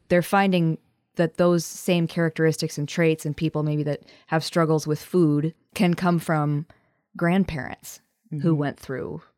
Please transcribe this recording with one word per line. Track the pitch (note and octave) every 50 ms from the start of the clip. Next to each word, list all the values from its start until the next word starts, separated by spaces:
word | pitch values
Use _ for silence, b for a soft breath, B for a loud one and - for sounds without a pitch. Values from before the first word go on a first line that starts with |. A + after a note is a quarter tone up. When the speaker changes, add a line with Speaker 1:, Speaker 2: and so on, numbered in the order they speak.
| _ _
Speaker 1:
they're | F3+ F3 E3+
finding | - - G3 G3 G3 F#3 F3+ E3 D#3+ D#3+ - _ _ _ _ _ _ _
that | - F3 D#3+ -
those | - F3+ F3 F3 E3+ D#3+
same | - - - - - F3+ F3 E3
characteristics | D#3+ - F3 E3+ D#3+ D#3+ - D#3+ D#3+ D#3 - - D#3 - -
and | D3 D3
traits | - - E3+ D#3+ D#3+ D#3 -
and | - C#3+
people | - E3 D#3 - D3+ D3+
maybe | D3+ D3+ D3+ D3
that | D3 C#3+ - B B B B B
have | B - D#3+ D3+
struggles | - - F3+ E3 D3+ D#3+ D#3 D3
with | D3+ D3+ - -
food | - - F#3 F3 D3+ D3 D3 D3 D#3+ E3 _ _ _ _
can | - - F3 F3
come | - F#3 F3+ F3 E3
from | - - E3 D3+ D3 D3 D3 D3 D#3 b b b b b b b b b _
grandparents | - E3+ E3+ F3 G3 F#3+ - E3 C#3+ B2 - - - - - - - _ _ _ _ _ _
who | D#3 D3+
Speaker 2:
Mm-hmm. | C#3+ E3+ D#3+
Speaker 1:
went | C#3+ C#3+ C#3 B2+ -
through | - - C3+ B2+ - - - E3 - _ _